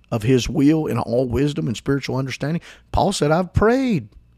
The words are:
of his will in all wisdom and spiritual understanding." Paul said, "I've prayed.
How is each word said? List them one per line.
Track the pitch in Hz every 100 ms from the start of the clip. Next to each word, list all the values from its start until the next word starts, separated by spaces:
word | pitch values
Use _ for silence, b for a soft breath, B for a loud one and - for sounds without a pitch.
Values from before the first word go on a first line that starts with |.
| _
of | 117
his | 110 127 120
will | 123 139 160 151
in | 117
all | - 120 131
wisdom | 117 147 147 151
and | 110
spiritual | - 139 - 127
understanding." | 135 - 143 170 B B _
Paul | - 170
said, | - 147
"I've | 165 180
prayed. | - 214 254 262 175 104 - -